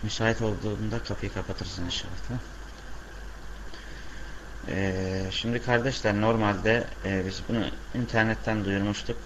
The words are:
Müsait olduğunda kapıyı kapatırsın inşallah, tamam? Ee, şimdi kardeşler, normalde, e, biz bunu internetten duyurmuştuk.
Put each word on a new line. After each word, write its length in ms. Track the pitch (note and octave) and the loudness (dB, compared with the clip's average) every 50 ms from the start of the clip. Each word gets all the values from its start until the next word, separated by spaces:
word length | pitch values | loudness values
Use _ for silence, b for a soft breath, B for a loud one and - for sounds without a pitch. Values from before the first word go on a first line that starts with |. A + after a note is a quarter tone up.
| - | -2
Müsait 380 | G#2 - - A2+ A2+ A2+ - | -2 0 2 4 4 4 4
olduğunda 640 | A2+ G#2+ G#2 - - G#2+ G#2 G2+ A2 G#2+ A2 A#2 - | 2 2 2 0 0 -2 -2 0 0 0 0 -2 -2
kapıyı 300 | - G2+ - - F#2+ - | -2 -4 -2 -4 -4 -2
kapatırsın 520 | G2 F#2 - F#2+ - G2+ F2+ - F2+ F2 | -4 -4 -4 -4 -4 -4 -6 -4 -4 -2
inşallah, 260 | F2 - - - F#2 F#2 - - | -2 -2 -4 -4 -4 -6 -6 -4
tamam? 160 | - A#2+ B2+ - - - - - - - - - - - - - - - - - - - - - - - - - B B B B B B B B B B B B B B B B B B - - - | -4 -4 -4 -4 -8 -10 -12 -12 -12 -12 -12 -10 -8 -8 -8 -8 -10 -12 -12 -10 -10 -10 -10 -10 -10 -10 -8 -8 B B B B B B B B B B B B B B B B B B -8 -6 -2
Ee, 560 | - F#2 G2 F#2+ F#2 F#2+ F#2+ F#2 F#2+ F#2+ F#2+ F#2+ | 0 2 2 2 2 2 0 0 0 0 -2 -2
şimdi 300 | F#2 - - A2+ A#2+ A#2+ | -2 -2 0 0 0 0
kardeşler, 600 | A#2 B2 B2 A#2 A#2 C3+ B2 - - A2 G2+ G#2 | 2 4 4 6 6 4 0 2 2 4 4 6
normalde, 600 | G#2+ A2+ A#2 A2+ G#2+ G#2 G2+ F#2+ F#2+ G#2+ A2+ A#2+ A#2+ - - - - | 6 6 6 6 4 4 4 4 4 4 4 4 2 0 -6 -4 -2
e, 200 | F#2+ G2 F#2+ F#2 | 0 2 2 2
biz 160 | F#2+ F#2 - - - | 0 -2 -4 -2 0
bunu 160 | A#2 A2+ F#2+ B1 - - - - - | 0 0 0 0 -2 -6 -8 -4 -2
internetten 720 | B2+ A#2+ A2+ - A2+ A2 A2+ A2 - - A#2 A2 G#2+ G2 | -2 0 2 4 4 6 4 4 2 0 0 0 2 2
duyurmuştuk. 520 | F#2+ G2 G2 G2 G#2 G#2 - - - A#2 - - | 2 2 2 2 2 0 0 -2 -2 -2 -4 -4